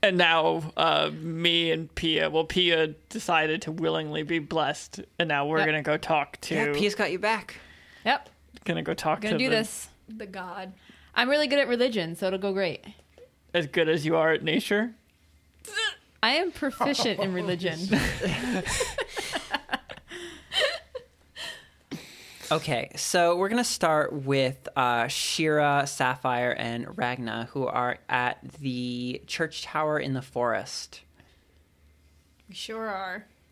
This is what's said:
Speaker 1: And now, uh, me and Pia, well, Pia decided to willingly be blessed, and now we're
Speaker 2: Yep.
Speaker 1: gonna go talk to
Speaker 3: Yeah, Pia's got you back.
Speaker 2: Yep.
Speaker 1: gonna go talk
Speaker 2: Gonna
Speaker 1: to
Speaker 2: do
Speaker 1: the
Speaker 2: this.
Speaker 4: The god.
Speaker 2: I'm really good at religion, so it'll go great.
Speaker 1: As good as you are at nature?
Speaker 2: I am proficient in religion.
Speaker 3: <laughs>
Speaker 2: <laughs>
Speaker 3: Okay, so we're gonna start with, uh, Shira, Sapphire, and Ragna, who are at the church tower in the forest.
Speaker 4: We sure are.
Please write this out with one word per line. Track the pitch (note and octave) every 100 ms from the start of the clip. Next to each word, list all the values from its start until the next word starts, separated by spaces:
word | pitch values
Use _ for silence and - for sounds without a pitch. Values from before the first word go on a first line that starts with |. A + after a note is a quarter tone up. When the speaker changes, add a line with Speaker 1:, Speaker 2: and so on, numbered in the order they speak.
Speaker 1:
And | G#3 F3+
now, | E3+ E3 D#3+ E3 D#3 -
uh, | D#3+ D3+ D3+
me | D#3 D#3+ E3 E3+ E3+ E3
and | D#3+ D#3+
Pia, | - E3 D#3 D#3
well, | D#3+
Pia | D#3+ F#3 F3+ E3 D#3 D#3 -
decided | A3+ - E3 D#3 D#3+
to | D#3+
willingly | E3 D#3+ D#3+ D3+ D#3
be | D#3 E3
blessed, | D3 D#3+ C#3+ D3 - - - -
and | E3
now | C#3+ C#3+
we're | D#3
Speaker 2:
Yep. | D#3
Speaker 1:
gonna | D3+
go | D3 D3+
talk | - D#3 C#3 -
to | -
Speaker 3:
Yeah, | D#3+ D3
Pia's | C#3+ G3+
got | G#3 F#3
you | F3+
back. | G#3+ A3 - - - - - -
Speaker 2:
Yep. | A3 C#4 - - _ -
Speaker 1:
gonna | - E3
go | D#3
talk | D#3+ D#3 E3
Speaker 2:
Gonna | G#3+
Speaker 1:
to | F3
Speaker 2:
do | B3+
Speaker 1:
the | A3+
Speaker 2:
this. | G#3+ - - _ -
Speaker 4:
The | A3 G#3
god. | F#3+ F3+ F#3+ F#3+ - - - -
Speaker 2:
I'm | - B3
really | D4 D4
good | C#4+
at | C4
religion, | A#3+ B3+ A3 E3 E3+
so | F#3+
it'll | F#3+
go | G3
great. | F#3+ F3+ - - - _ - - _ _
Speaker 1:
As | F3 D3
good | F#3 D#3
as | E3
you | D3+ E3
are | D#3+
at | D#3
nature? | D#3 E3 - G3+ A#3 - _ _ _ _ _ _ - G#4 A4 - _ _
Speaker 2:
I | A3
am | D4 F4+
proficient | - C#4 - B3 C#4 A#3+ G3
in | G3
religion. | F3+ F3 F3+ F3+ D#3+
Speaker 3:
<laughs> | F#3+
Speaker 2:
<laughs> | G3+ - - F#3+ A#3 B3 F#3 - - A5+ F5 A4 G#4 - E4 - A3 - B3+ - - - F4 F4 E4 - - D5 E5+ - - - _ _ - - - - _ _ - - - - - -
Speaker 3:
Okay, | E3 D#3 B2 - -
so | - F3+ E3+ F3
we're | G3
gonna | A#3
start | A#3+ - E3 D#3 D3
with, | D3 C3+ C#3 C3 C3+ -
uh, | C#3 B2 A#2+ A#2+
Shira, | - - - D#3 D3+ D3 C#3+ C#3
Sapphire, | - B2+ C3 C3 B2 B2 -
and | A#2 A#2 - -
Ragna, | B2 B2 A2+ A2 A#2
who | C#3+ B2+
are | B2 B2 - -
at | B2 B2 - C3+ D3
the | C3+ B2 B2 B2 B2 B2+ -
church | - D#3+ -
tower | - D#3 D#3 D3+
in | C3+
the | C3
forest. | C3 B2 A#2+ G2+ - - - - - _ _ _ _ _ _ _ _ _ _ _ _ _ -
Speaker 4:
We |
sure | F#3 - A3 A3
are. | F#3+ F#3 F#3+ G#3 _ _